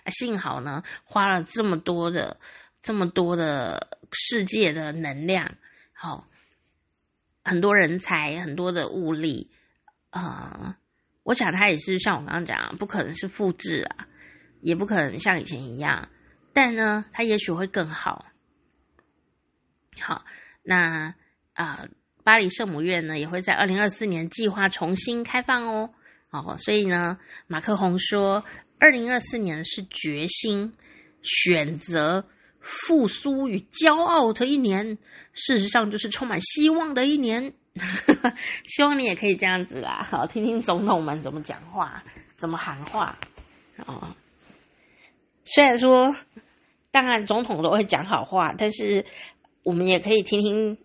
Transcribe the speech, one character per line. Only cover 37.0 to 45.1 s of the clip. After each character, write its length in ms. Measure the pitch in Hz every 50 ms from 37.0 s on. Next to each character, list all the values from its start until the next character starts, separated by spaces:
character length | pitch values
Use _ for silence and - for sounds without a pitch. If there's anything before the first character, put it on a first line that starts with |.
| 254
一 100 | 285 302
年。 380 | 285 262 226 220 240 262 277 - _ _ _ -
<laughs> 920 | 185 180 190 185 - - - 302 - - 240 - - - - - - -
希 180 | - - -
望 160 | 285 294 294 277
你 60 | 254
也 100 | 220 180
可 140 | - 214 202
以 80 | 190
这 100 | 180 190
样 180 | 185 185 185 180
子 140 | 180 - 131
啦， 260 | - - - - - -
好， 160 | 185 - 151
听 180 | 165 - 226 208
听 160 | 220 233 226
总 260 | 233 - 175 175 196
统 180 | 214 202 165 156
们 180 | 147 147 156
怎 100 | 143 131
么 80 | 143 156
讲 180 | 151 - - - 156 170
话， 320 | 185 202 170 - - - - - - - - _ _
怎 120 | - - 165
么 80 | 165
喊 280 | 160 - 175 139 135 147
话。 300 | - - 214 - - - - - - _ - - - _ _ _ _ _ - -
哦， 300 | - 127 - - 160 - - _ _ _ _ _ - - _ _ _ _ _ _ _ _ _ - _